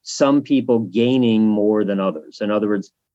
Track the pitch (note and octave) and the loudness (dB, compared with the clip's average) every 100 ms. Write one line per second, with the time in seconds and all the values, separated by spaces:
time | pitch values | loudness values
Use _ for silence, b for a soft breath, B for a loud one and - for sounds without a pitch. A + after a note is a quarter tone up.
0 | - - C#3 C#3+ C#3 C#3 A#2+ A#2 G#2 G#2+ | -12 -2 2 2 2 0 2 0 0 -2
1 | A#2+ C3 A#2+ A2 A2 G#2 G#2 G#2+ G2 G2 | 0 2 2 2 2 2 2 0 0 -2
2 | F#2+ D#2 - - G#2 G#2+ G#2 G#2 F#2+ _ | -2 -4 -10 -8 -4 -2 -2 -4 -6 _
3 | _ | _